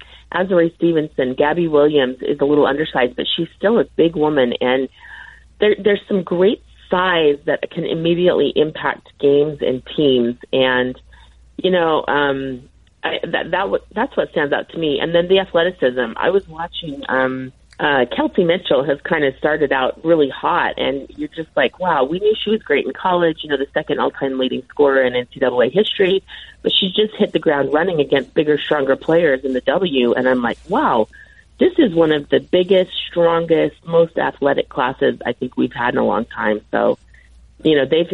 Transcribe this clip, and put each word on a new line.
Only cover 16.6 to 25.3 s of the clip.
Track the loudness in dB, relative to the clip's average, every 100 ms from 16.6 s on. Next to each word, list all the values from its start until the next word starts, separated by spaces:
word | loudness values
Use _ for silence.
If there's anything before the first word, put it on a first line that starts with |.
| -12 -10 -12 -12 -4
um, | -2 -2 -4 -10 -16 _ -6
uh, | 0 2 0
Kelsey | -2 -2 0
Mitchell | 0 0 0 0
has | 0 -4
kinda | -2 0 0 -2
started | -2 0 0
out | 0 -2 -2
really | 0 2 2
hot, | -2 -2 0 -2 -2
and | -4 -6 -10 -12
you're | -10
just | -10 -6 -2
like, | -2 -2
"Wow, | -2 0
we | 0 0
knew | 0 0
she | -2
was | -4
great | 0 -2 -2
in |
college, | -4 -2 2 0 -2
you | -6
know, | -4
the | -2
second | -4 -4 -2
all-time | -2 -2 -6 -2
leading | -4 -4 -10
scorer | 0 2 4
in | 2 0
N | -6